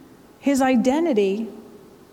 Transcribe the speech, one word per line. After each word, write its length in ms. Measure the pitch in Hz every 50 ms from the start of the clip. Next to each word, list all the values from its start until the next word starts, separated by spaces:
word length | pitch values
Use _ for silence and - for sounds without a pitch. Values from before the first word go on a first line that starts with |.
| - - - - - - - -
His 220 | - 277 285 254 269
identity 840 | 262 262 233 208 254 262 311 339 339 262 208 202 190 196 220 226 214 - - - - - - - - - - - -